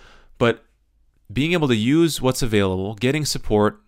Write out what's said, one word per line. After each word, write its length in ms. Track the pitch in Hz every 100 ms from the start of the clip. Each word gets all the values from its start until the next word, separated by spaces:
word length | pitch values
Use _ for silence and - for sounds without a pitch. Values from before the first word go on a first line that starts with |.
| - - - -
But 280 | 120 - _ _ _ _ _ _ -
being 200 | 104 156
able 160 | 175 143
to 80 | 113
use 440 | 117 156 165 -
what's 220 | 127 -
available, 520 | 131 107 98 92 98
getting 300 | 104 123 156
support 560 | 143 - - 107 107 -